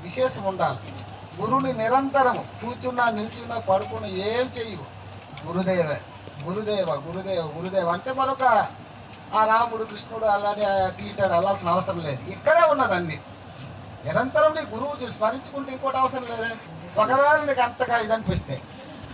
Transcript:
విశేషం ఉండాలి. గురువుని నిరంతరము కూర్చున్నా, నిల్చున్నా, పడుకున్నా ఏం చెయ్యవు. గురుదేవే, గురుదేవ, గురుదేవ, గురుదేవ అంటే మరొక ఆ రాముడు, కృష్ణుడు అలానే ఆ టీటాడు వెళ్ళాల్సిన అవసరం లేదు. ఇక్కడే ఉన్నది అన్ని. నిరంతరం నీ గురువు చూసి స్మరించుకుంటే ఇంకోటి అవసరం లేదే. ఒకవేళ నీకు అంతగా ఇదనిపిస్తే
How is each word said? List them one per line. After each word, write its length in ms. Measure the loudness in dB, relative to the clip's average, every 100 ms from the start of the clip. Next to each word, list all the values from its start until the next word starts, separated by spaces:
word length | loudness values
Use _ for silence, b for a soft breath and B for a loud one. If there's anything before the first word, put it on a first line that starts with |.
విశేషం 420 | -8 0 0 0
ఉండాలి. 340 | -4 0 0 -2 -8 -12 -12 -14 -14 -6
గురువుని 320 | 0 2 2
నిరంతరము 720 | 0 4 4 4 4 4 2 -6 -10
కూర్చున్నా, 480 | -8 -6 -4 2 2
నిల్చున్నా, 500 | 2 -4 -8 -6 -6
పడుకున్నా 480 | 2 2 2 -6 -6
ఏం 420 | -2 0 0 0 -4
చెయ్యవు. 280 | -6 -8 -12 -14 -16 -16 -14 -12 -4
గురుదేవే, 540 | -2 2 2 2 -2 -6 -16 -16 -10
గురుదేవ, 500 | -6 -4 -2 0 0
గురుదేవ, 500 | -2 -4 -8 -4 -4
గురుదేవ 460 | -4 -6 -2 0 2
అంటే 240 | 0 -2
మరొక 300 | 0 0 4 6 6 2 -6 -16 -16 -16 -16 -2 2
ఆ 100 | 6
రాముడు, 380 | 6 4 0
కృష్ణుడు 420 | -6 -8 -10 -2 2
అలానే 380 | 2 2 2
ఆ 260 | 2 4 2
టీటాడు 440 | -2 -8 0 2
వెళ్ళాల్సిన 360 | 4 2 0 2
అవసరం 300 | 2 0 -4
లేదు. 300 | -4 -6 -8
ఇక్కడే 420 | -2 4 8 8
ఉన్నది 220 | 6 2
అన్ని. 260 | 2 -2 -6 -10 -16 -16 -14 -14 -14 -16 -10 -2
నిరంతరం 500 | 0 2 4 4 4
నీ 60 |
గురువు 420 | -4 -4 -6 -6
చూసి 140 | -8 -2
స్మరించుకుంటే 540 | 0 -2 -8 -8 -8
ఇంకోటి 260 | -4 -2 2
అవసరం 260 | 2 0
లేదే. 320 | -4 -4 -4 -6 -12 -14 -2 2
ఒకవేళ 420 | 4 6 8 6
నీకు 180 | 4 2
అంతగా 360 | 2 2 2 2
ఇదనిపిస్తే 640 | 2 0 2 -2 -2 -8 -10 -16 -14 -14 -14